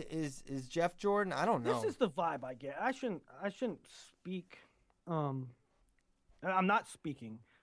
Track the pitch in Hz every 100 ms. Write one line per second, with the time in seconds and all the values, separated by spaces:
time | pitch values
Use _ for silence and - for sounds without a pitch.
0 | - 160 147 135 - 135 127 165 175 -
1 | 202 202 190 139 190 165 370 - 453 -
2 | 214 185 165 139 127 120 143 147 233 262
3 | 247 165 - 135 196 - 247 165 - -
4 | - _ 180 185 - - - _ _ _
5 | - 160 143 135 127 - _ _ _ _
6 | _ _ _ - 175 185 185 220 - -
7 | 156 135 113 110 - _